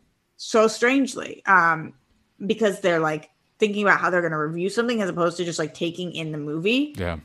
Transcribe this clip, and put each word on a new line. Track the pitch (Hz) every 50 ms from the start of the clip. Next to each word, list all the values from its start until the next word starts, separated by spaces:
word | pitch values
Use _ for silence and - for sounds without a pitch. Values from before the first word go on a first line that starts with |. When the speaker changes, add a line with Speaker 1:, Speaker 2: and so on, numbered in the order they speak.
| _ _ _ _ _ _ _ -
Speaker 1:
So | - - - 226 220
strangely, | 220 220 - 233 247 262 277 269 - - - - - - - -
um, | - 196 180 170 170 160 156 156 - - _ _ _ _ _ _ _ _ - -
because | 202 226 220 226 208 185 185
they're, | - 185 175 160
like, | 160 156 156 156 156 - _ _ _ _ _ -
thinking | 220 208 202 208 208
about | 196 170 147
how | 175 170
they're | 180 180 170
gonna | 160 160 156
review | 151 151 165 170 175 196
something | 202 233 233 240 247 220 202
as | 180
opposed | 170 170 170 175 170
to | - 180
just, | 170 160 -
like, | 160 151 -
taking | - 180 170 165 180 180 175 -
in | 160 160 156 151
the | 151
movie. | 147 151 147 160 165 208 240 262 294 294 294
Speaker 2:
Yeah. | - 92 87 82 78